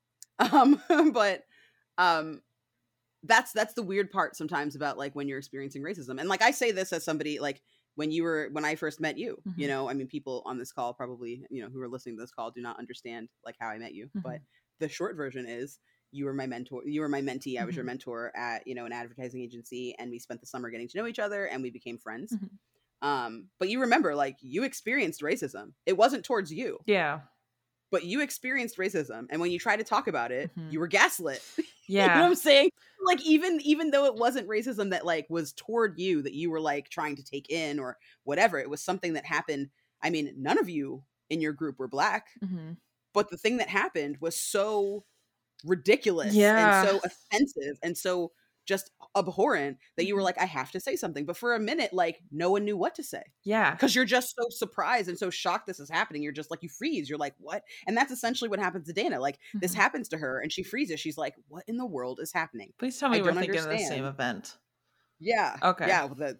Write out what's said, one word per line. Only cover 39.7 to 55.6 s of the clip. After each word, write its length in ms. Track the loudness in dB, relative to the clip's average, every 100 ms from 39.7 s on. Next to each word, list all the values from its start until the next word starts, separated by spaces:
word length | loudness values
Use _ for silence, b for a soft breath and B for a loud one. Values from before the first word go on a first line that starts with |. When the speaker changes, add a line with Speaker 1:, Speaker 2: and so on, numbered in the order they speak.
| _ _ _
Speaker 1:
I 100 | -4
mean, 220 | -2 -4 -6
none 180 | 0 0
of 80 | 0
you 340 | -4 -6 -8 -14 _ _
in 100 | -2
your 120 | -2
group 280 | -2 -6 -6
were 80 | -6
black, 400 | 0 2 0 -6 -12
Speaker 2:
Mm-hmm. 300 | -8 -8 -8 -14 _ _ _
Speaker 1:
but 160 | 0 0
the 80 | 0
thing 200 | 0 0
that 120 | 0
happened 500 | 0 0 -2 -4 -4
was 180 | -4 -4
so 640 | -2 0 0 0 0 -4 -10 _ _ _ _ _
ridiculous 680 | -2 2 4 4 4 0 4
Speaker 2:
Yeah. 480 | 8 8 8 8 8
Speaker 1:
and 60 | 6
so 120 | 4
offensive 760 | 0 -8 _ 2 2 0 -6 -4
and 160 | -4 -2
so 340 | 0 0 -2 -8 _ _ -2
just 260 | -2 -2 _ -2 0
abhorrent 600 | 0 2 4 4 0 -6 b -2
that 80 | 0
you 80 |
were 60 | 2
Speaker 2:
Mm-hmm. 60 | 2
Speaker 1:
like, 120 | 2
"I 60 |
have 260 | -2 -2 -6
to 80 | -6
say 140 | -4
something." 300 | -2 -2 -4 -6
But 100 | -2
for 180 | 0
a 40 | 0
minute, 340 | 0 0 0
like, 300 | 2 0 0 -10
no 200 | -2 2
one 140 | 2
knew 120 | 2 0
what 180 | -2 -4
to 60 |
say. 200 | -10 -12 -12 _
Speaker 2:
Yeah. 320 | 0 4 4
Speaker 1:
'Cause 220 | 4 4 4
you're 80 |
just 320 | 4 2 2 -4
so 120 | -4
surprised 580 | -4 -6 -2 0 2 0
and 100 | -4
so 100 | -4
shocked 360 | -2 -2 -2